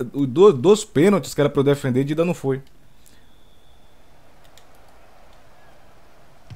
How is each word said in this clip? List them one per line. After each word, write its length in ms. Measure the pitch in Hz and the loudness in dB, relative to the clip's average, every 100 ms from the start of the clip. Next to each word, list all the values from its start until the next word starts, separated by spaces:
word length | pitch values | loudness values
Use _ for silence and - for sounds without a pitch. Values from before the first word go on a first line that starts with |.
| 123 | -8
o 140 | 135 135 | -6 -4
do, 260 | 127 208 | 4 4
dos 320 | 139 160 214 - | 4 2 2 0
pênaltis 480 | 135 190 190 - | 0 2 0 -2
que 80 | - | -2
era 80 | 139 | -2
pra 120 | 139 | 0
eu 20 | |
defender, 400 | 135 139 135 123 | 0 0 -2 -2
Dida 200 | 143 156 | -2 -2
não 100 | 175 | -4
foi. 280 | - 135 135 - - - - - - - - - - - - - - - - - - - - - - - - - - - - - - - - - - - - - - - | -4 -6 -6 -10 -20 -20 -20 -20 -20 -20 -20 -20 -20 -20 -20 -20 -20 -20 -20 -20 -20 -20 -20 -20 -20 -20 -20 -20 -20 -20 -20 -20 -20 -20 -20 -20 -20 -20 -20 -20 -20 -20